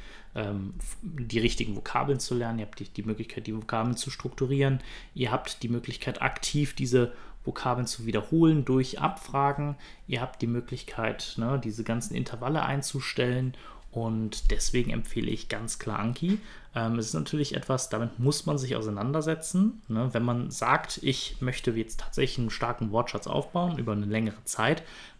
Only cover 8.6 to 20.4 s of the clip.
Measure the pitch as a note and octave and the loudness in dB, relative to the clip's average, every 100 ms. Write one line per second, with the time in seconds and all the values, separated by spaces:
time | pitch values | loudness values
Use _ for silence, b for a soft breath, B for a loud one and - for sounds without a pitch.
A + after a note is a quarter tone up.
8.6 | C3 C3 C3 - D3 - - C#3 C#3 C#3+ | 6 4 4 2 -2 -2 -4 2 2 2
9.6 | D3 C#3 B B B B2 B2 - A#2+ A#2+ | -2 -4 B B B -4 -4 -2 0 0
10.6 | A#2+ B2+ - - A2+ A2 - - A2+ C#3 | -2 -8 -8 -4 -2 -2 -6 -2 0 0
11.6 | A2+ G#2+ A2+ A#2 G#2 B2 B2 A2+ B2 D#3 | 0 -4 -2 -2 -2 -2 -4 -4 -2 0
12.6 | - C#3 - C#3 - - B2 B2 C3 B2+ | 0 0 -2 -4 -2 0 2 2 0 -4
13.6 | B B B A#2+ A2+ A2+ A2 - - G#2+ | B B B -4 -2 0 -2 2 4 6
14.6 | - B2+ B2+ A2+ A2+ A#2 - A2 - G#2+ | 4 4 2 0 0 0 0 -2 -4 -4
15.6 | A#2 - - G#2 A2 A#2+ E3+ G#3 B B | -4 -4 -4 0 0 0 2 0 B B
16.6 | B A#2+ A2+ A#2 A2 D#3+ C#3 D#3 C#3 - | B -2 0 2 0 -2 0 0 0 -2
17.6 | - C3 - A2 A2+ - B2+ D3+ E3 D3 | 0 0 0 -2 -2 2 2 2 0 0
18.6 | B2+ A#2+ A2 G#2 A#2 D#3 D3+ D#3+ - F3+ | 0 -2 -2 -2 0 0 0 0 0 4
19.6 | G#3+ - - A2 B2+ A#2+ A#2+ A#2+ | 4 2 -2 0 2 2 2 2